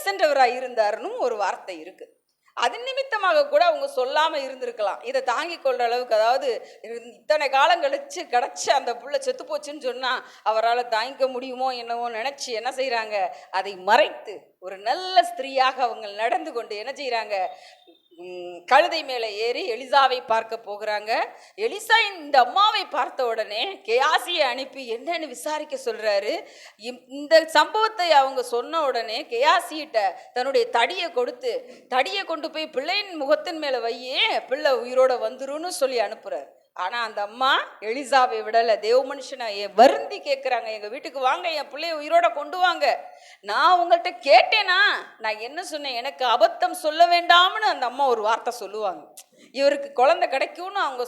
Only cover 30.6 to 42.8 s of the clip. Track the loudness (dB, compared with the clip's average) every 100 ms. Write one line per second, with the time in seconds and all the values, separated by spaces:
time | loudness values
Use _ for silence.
30.6 | 2 2 2 0 -4 -2 -4 -4 -6 -6
31.6 | -8 -18 -4 -2 0 -2 -4 -6 -6 -6
32.6 | -6 -4 -2 -2 -4 -4 0 0 0 -6
33.6 | -4 -2 -2 -6 -6 0 0 0 -2 -2
34.6 | 2 0 0 4 4 4 -2 -6 -8 -8
35.6 | -6 -2 -2 0 -2 -4 -8 -10 -10 -18
36.6 | _ -8 -4 -4 -4 -4 -6 0 2 2
37.6 | 0 -8 -6 -6 2 4 4 0 0 2
38.6 | 4 2 2 2 2 -4 -12 -8 -8 -6
39.6 | 0 8 8 8 -4 -8 -4 -4 0 -2
40.6 | -4 -10 -10 -10 -10 -2 0 0 -2 -4
41.6 | -6 -8 -6 -6 2 4 4 0 -6 0
42.6 | 2 2